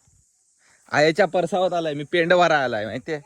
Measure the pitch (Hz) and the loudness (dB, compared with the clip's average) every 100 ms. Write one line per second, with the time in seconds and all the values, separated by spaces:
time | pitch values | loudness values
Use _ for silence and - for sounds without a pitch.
0 | _ _ _ _ _ _ _ _ - 135 | _ _ _ _ _ _ _ _ -4 2
1 | 156 160 180 180 170 185 185 175 160 147 | 2 2 0 0 -2 0 -2 -2 -4 -6
2 | 143 175 165 180 170 151 127 110 107 123 | -4 -2 2 4 4 2 0 -4 -6 -8
3 | 165 151 | -8 -10